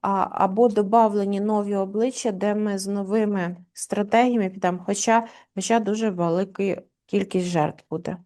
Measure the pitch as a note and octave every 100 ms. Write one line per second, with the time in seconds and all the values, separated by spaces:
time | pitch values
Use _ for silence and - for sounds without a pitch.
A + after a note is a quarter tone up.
0 | G3 G3 - - F#3+ F#3+ A#3+ G#3 G3+ A3+
1 | A3 G3+ G3+ G3+ G#3 G#3+ G3+ G3+ F#3+ G3+
2 | A#3+ B3+ A#3+ F#3+ G3+ G#3 G#3+ G3 G3 G3+
3 | G3 G#3+ G#3+ G3+ F3 F3+ - - - -
4 | G#3 A3+ B3+ A#3+ F#3+ F#3+ F#3 F3+ F3+ G3
5 | - A3+ A3+ - _ - F#3 A#3 G#3 G#3+
6 | A3 F3+ E3+ E3+ F#3+ F#3+ G3 - - _
7 | _ G3+ G3 F#3 F3+ F3 D3+ - _ D#3+
8 | E3+ F3+